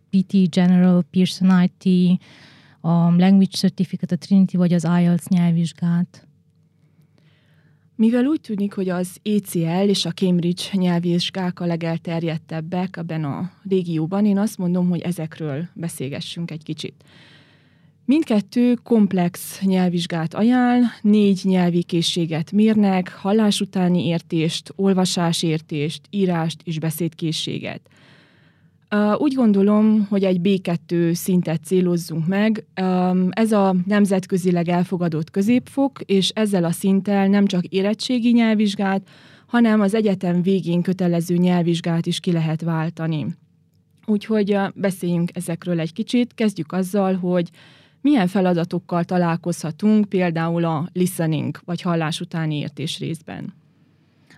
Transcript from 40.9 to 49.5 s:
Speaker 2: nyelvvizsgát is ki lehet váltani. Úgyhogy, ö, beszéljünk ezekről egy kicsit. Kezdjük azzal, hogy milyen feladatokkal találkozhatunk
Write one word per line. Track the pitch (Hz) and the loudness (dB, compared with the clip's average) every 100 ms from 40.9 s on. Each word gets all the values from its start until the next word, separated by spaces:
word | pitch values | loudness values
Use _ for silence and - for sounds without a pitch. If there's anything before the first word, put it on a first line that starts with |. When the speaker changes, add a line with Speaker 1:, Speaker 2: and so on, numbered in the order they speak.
| 185 180 170 170 175 | 0 0 0 0 2
Speaker 2:
nyelvvizsgát | 180 180 170 170 175 165 175 | 2 2 0 -2 -2 -2 -2
is | 175 | -4
ki | - | -2
lehet | 165 160 160 | -2 -2 -4
váltani. | 170 160 160 160 160 156 120 - _ _ _ _ _ _ - | -4 -4 -4 -6 -6 -4 -6 -10 _ _ _ _ _ _ -4
Úgyhogy, | 208 214 214 202 | -4 -2 -2 0
ö, | 202 196 - | 0 -2 -4
beszéljünk | 190 185 175 175 170 | -4 -2 -2 0 -2
ezekről | - 175 165 180 170 | -4 -8 -6 -4 -4
egy | 160 | -4
kicsit. | - 220 247 247 | -6 -2 0 0
Kezdjük | - 214 202 151 | -2 -2 -2 -6
azzal, | 180 185 202 190 190 | -4 -2 0 0 0
hogy | 180 180 175 - - - _ _ | 0 0 -2 -8 -20 -20 _ _
milyen | 277 285 180 | 0 2 2
feladatokkal | 202 185 170 170 175 - 175 | 2 2 0 -2 -6 -4 -4
találkozhatunk | 170 180 170 170 175 | 0 0 0 0 -4